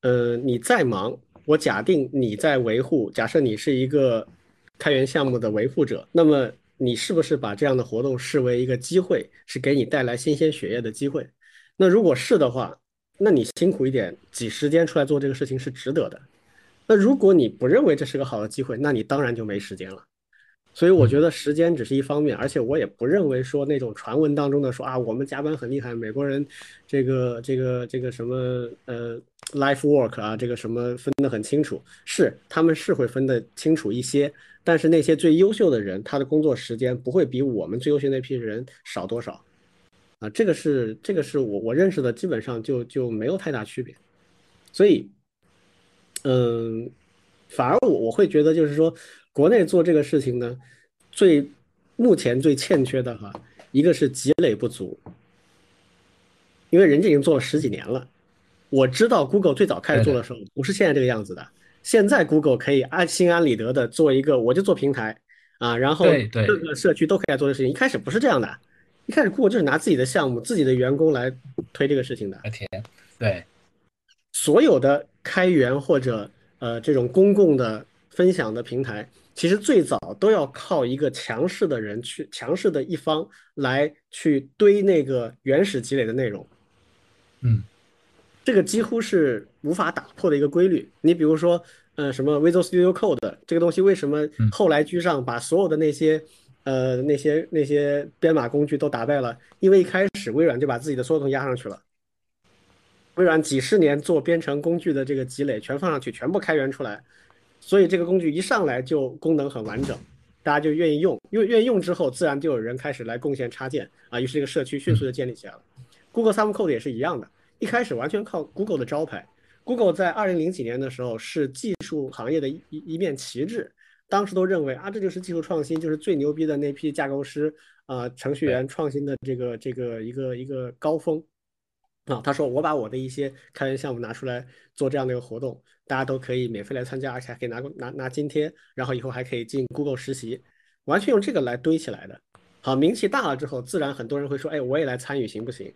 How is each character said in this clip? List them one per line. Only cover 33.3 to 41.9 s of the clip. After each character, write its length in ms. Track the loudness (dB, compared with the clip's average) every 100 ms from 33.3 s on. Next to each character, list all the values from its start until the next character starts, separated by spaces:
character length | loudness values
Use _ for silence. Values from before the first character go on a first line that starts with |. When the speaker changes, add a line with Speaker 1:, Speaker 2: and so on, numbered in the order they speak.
| -2 -4
Speaker 1:
清 200 | -6 0
楚 160 | 0 0
一 120 | -4
些， 280 | -2 0 0 -4 _ _
但 160 | 2 4
是 100 | 6
那 120 | 4
些 160 | 4 4
最 180 | 4 6
优 140 | 4
秀 200 | 4 2
的 100 | 2
人， 220 | -2 -8
他 160 | -4 -4
的 60 | 0
工 160 | 0
作 120 | 0
时 220 | -2 -6 -4
间 180 | -4 -4
不 120 | -2
会 140 | 0
比 160 | 0 0
我 260 | -2 -2 -4
们 140 | -4
最 100 | 0
优 80 | 0
秀 100 | 0
那 100 | -4
批 140 | -4
人 300 | -6 -6 -8 -10 _
少 220 | -14 -10 -8
多 140 | -8
少。 220 | -8 -14 _ _ _ _ _ _ _ _
啊， 80 | -12
这 140 | -2
个 80 | 0
是， 440 | 0 0 -2 -4 -8
这 100 | -6
个 100 | -4
是 160 | -4 -4
我， 200 | -4 -4
我 160 | -4
认 160 | 0 0